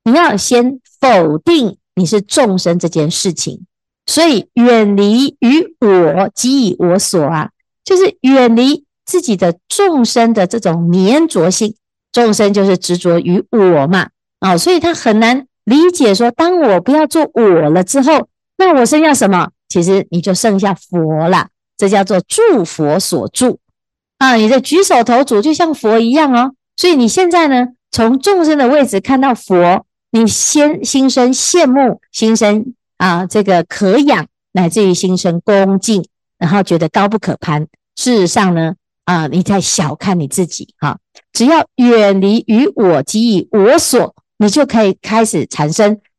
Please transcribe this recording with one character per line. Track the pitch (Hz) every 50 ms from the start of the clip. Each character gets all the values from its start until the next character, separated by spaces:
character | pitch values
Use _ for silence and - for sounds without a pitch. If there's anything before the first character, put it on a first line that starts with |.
| -
你 | 226 254
要 | 339 349 294 214
先 | 190 - - 247 240 240 254 277 254 _ _ _ -
否 | 269 254 220 180 165 151 151 156
定 | - 339 349 302 233 180 - _ _ _ -
你 | 185 185
是 | 151 220 208
众 | 208 - - 302 254 208 185 180
生 | - 175 170
这 | 175 -
件 | 160 - 160 147 165
事 | - - - 185 151
情， | - - 147 - - - _ _ _ _ _ _ _ -
所 | - - 294 339
以 | 330 277 - - _ -
远 | 240 233 247 233 226 214 202 202
离 | 196 202 202 220 247 277 269 - -
于 | 240 233 277 330 - - - -
我 | 240 202 190 180 170 151 165 185 196 214 -
即 | - - 254 277 277 233
以 | 180 -
我 | - 180 175 180 202
所 | - - - 170 147
啊， | 135 165 151 - - _ _ _ _ _ _ -
就 | - 381
是 | 359 392 - - _
远 | - 262 269 262 247 233 226
离 | 233 254 277 302 - _ _ _ _ -
自 | - - 349
己 | - - 202
的 | 180 190 175 170 _ _
众 | - - - 403 370 320 262 233
生 | - - 240 233 226
的 | 220 214 180
这 | 180 233 233
种 | - 180 160 170 170 170
粘 | 175 190 185 202 262 311 330
着 | 320 - 190 160 185
性， | 185 - 220 208 - _ _ _ _ _ _ _
众 | - 240 240 220
生 | 202 - 208 202 202
就 | 208 190
是 | 196 180
执 | 180 - - 175
着 | 175 - 175 170 170
于 | - 175 175 220 - -
我 | - 220 190 180 170 147 135
嘛， | 165 196 180 127 - _ _ _ _ _ -
哦， | 190 190 180
所 | 170 - 349
以 | 359 320
他 | - 349 311
很 | - - 240 208 220
难 | 226 233 254 277 269 _ _ _ -
理 | 208 254 302 339 359
解 | 359 - 262 208 190
说， | 208 240 240
当 | - - 330 349 370 349
我 | 294 214 190 170
不 | 175 254
要 | 285 311 311
做 | 294 - 330 294 - -
我 | 240 226 202 175 160 156 147
了 | 160 185 185
之 | - - 277
后， | 247 302 311 247 - _ _ _ _ _ _ -
那 | 381 370 311
我 | 262 233
剩 | 226 302 302
下 | 320 302
什 | 269 - 220
么？ | 196 190 175 156 - _ _ _
其 | - - 185
实 | 170 185 196 196 - -
你 | 170 175
就 | 160 196 185
剩 | - - 220 196 196
下 | 208 196 185
佛 | - _ - 185 170 160 156 160 156 165 175
啦， | 190 160 - - _ _ _ _ _
这 | - 202 190
叫 | 208 196 196
做 | 190 202 185
住 | - - - 427 466 440 311 214 170
佛 | - - - 151 147 156 196
所 | - - 175 131 101 101
住 | - - 247 240 - - _ _ _ _ _ _ _ _ _ _ _ -
啊， | 269 254 247
你 | 226 214
的 | 214 269 262
举 | 262 - 294 370 381
手 | 381 359 240 226
投 | 247 233 254 277
足 | - 233 202
就 | 214 320
像 | 302 - 349 320 285
佛 | - - 208 226
一 | 226 233 233
样 | 262 320 302 269
哦。 | 247 240 247 269 - _ _ _ -
所 | - 359
以 | 359 330
你 | 262 240
现 | 214 - 370 370 339
在 | 339 339 320
呢， | 285 262 247 254 247 - _ _ _
从 | - 240 226 226 269 269
众 | - 403 392 359 320
生 | 311 302
的 | 294 254
位 | 240 294 294 262
置 | - 202 196
看 | - - 269 254
到 | 277 269 226
佛， | - - - 185 175 175 175 214 226 - _ _ _ _ -
你 | - 226 226
先 | 202 196 - - - - 302 294 302 320 - 269
心 | - - 269 269 262
生 | - 262 247 247 262
羡 | - - - - 349 311
慕， | 254 254 277 269 233 - - _ _
心 | - - 220 220 226
生， | 220 214 208 208 214 - 262 - _ _ _ _
啊， | - 180 185 170 175 185
这 | 175 - 214
个 | 190 196 180 170 170
可 | - - - 202 185 208
仰， | 294 285 294 233 165 156 - _ _ _ _
乃 | - 185 180 165
至 | - 220 202
于 | 190 175
心 | - 202 185 185
生 | 175 - 175 170 170 -
恭 | - 202 196 196 196 196 185
敬， | - - 214 185 - - _ _ _ _ _
然 | - 185 147
后 | 196 202
觉 | 190 - 175
得 | 160 165 156
高 | - 214 202
不 | 202 226
可 | 214 - 180 -
攀。 | - - 175 147 151 156 - _ _ _ _ -
事 | - - 254 240
实 | 208 180
上 | 165 - 214 202 185 170
呢， | 165 165 160 185 _ _ _ _ _ -
啊， | 175 180 165 156
你 | 135 147 185
在 | - - 196 190
小 | - - - - 160 147 151
看 | - - 202 190 175
你 | 143
自 | 139 - 196 175
己 | - - - - _ _
哈。 | - 151 135 - - _ _ _ - _ _
只 | - - 233
要 | 285 330 311 - _ _
远 | - 247 240 233 220 208 196 196 190
离 | 190 196 220 233 -
于 | - 214 226 285 403 -
我 | - 208 180 160 135
即 | 147 - - 214 233 233 202
以 | 170 - -
我 | - 202 190 233 302 330
所， | - - 262 226 165 - _ _ _ _ _
你 | - 208
就 | 208 202 302 277
可 | 269 - 226 214
以 | 190 185 _
开 | - - 220 226 220
始 | 220 - 156 110
产 | - - - 151 151 165
生 | 226 208 208 208 208 _ _ _